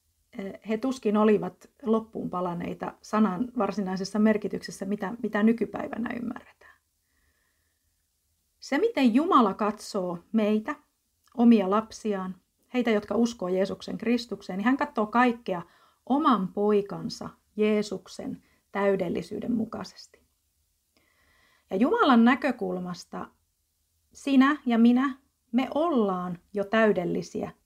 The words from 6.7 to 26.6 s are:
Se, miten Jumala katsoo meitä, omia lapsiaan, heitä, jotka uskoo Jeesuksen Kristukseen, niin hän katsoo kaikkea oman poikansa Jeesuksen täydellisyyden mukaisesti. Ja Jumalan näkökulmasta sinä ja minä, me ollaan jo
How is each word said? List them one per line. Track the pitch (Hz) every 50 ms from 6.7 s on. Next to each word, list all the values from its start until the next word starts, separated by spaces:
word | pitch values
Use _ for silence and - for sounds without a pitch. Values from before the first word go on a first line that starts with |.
| _ _ _ _ _ _ _ _ _ _ _ _ _ _ _ _ _ _ _ _ _ _ _ _ _ _ _ _ _ _ _ _ _ _ _ _ _ _
Se, | - - 262 294
miten | 403 466 466 294 269 240 208
Jumala | 269 320 370 359 277 233 196 190
katsoo | - 214 208 214 - - - - 202 180 180 175 170 _ _
meitä, | - 220 214 208 214 214 214 - 302 - _ _ _ _ _ _ _ _ _ _ _
omia | - 240 240 233 214 190 185
lapsiaan, | 202 220 220 - - - - 220 202 190 185 185 180 - _ _ _ _ _ _ -
heitä, | 247 233 240
jotka | 220 208 208 - 208
uskoo | 226 240 233 - - 180 180
Jeesuksen | 185 185 196 190 185 - - - 190 185
Kristukseen, | - 226 240 240 240 - 202 196 - - 185 190
niin | 214
hän | 240 262
katsoo | 277 285 - - 240 208
kaikkea | 208 - 233 254 247 233 233 - - 190 170 - _ _ _ _ _ _ _ _
oman | - 247 285 320 277 240 196 190 180
poikansa | - 202 208 208 214 202 196 - 170 165 165 165 - - - - - _ _ _ _
Jeesuksen | 208 214 214 214 208 208 - 190 185 - - - - - - - - _ _ _ _ _ _
täydellisyyden | - 202 202 202 196 185 185 - - - - - - - - -
mukaisesti. | - 214 214 - - - - - - - - _ _ _ _ _ _ _ _ _ _ _ _ _ _ _ _ _ _ _ _ _ _ _ _ _ _ _ _ _ _ _ _ _
Ja | 190
Jumalan | 190 233 311 440 480 427 302 247 233 233
näkökulmasta | 240 262 - - 190 185 - 196 185 180 185 180 180 180 - - _ - 185 180 - _ _ _ _ _ _ _ _ _ _ _ _ _ _ _ _
sinä | _ - - 277 277 262 262 277 302 294 _
ja | 247 233 220
minä, | 233 240 247 254 262 285 254 - _ _ _ _ _ _
me | - 247 262 247 -
ollaan | 285 320 349 311 240 214 196 185 180 180 180 175 - _ _ -
jo | 202